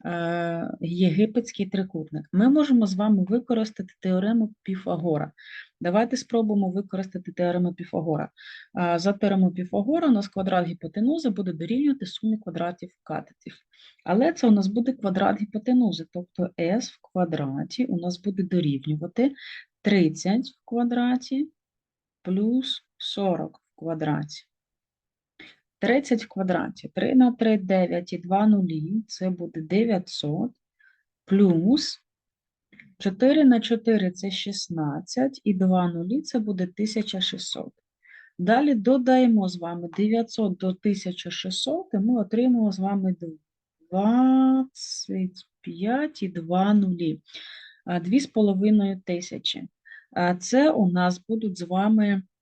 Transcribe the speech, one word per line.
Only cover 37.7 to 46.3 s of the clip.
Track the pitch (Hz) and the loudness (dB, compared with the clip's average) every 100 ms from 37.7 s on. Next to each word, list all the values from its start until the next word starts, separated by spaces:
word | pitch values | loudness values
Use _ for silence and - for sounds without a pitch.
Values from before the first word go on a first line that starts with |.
| _ _ _ _ - - - | _ _ _ _ -20 -20 -6
Далі | 180 240 294 247 | 2 2 4 2
додаємо | 202 269 254 254 254 220 185 | 2 2 4 6 6 4 2
з | 175 | -4
вами | 170 175 175 165 | -8 -8 -8 -2
дев'ятсот | 208 226 233 - 208 180 | 0 0 -2 -2 -2 -2
до | 185 | -4
тисяча | 185 214 196 185 180 175 | -2 -2 -2 -4 -10 -10
шістсот, | - 185 185 262 320 381 | -10 -8 -6 -4 -4 -4
і | 202 | -2
ми | 214 247 | 0 0
отримаємо | 196 220 254 240 214 | 0 2 2 4 2
з | 185 | 0
вами | 190 202 190 175 170 160 _ _ _ _ - | -2 0 -2 -4 -8 -14 _ _ _ _ -6
двадцять | 185 208 240 262 262 262 262 262 - - - - 190 185 185 - _ | 0 2 4 6 6 6 4 0 -8 -14 -12 -8 -4 -4 -6 -20 _
п'ять | - 170 202 254 302 - | -12 -6 -2 -2 -4 -6
і | |
два | 190 | -8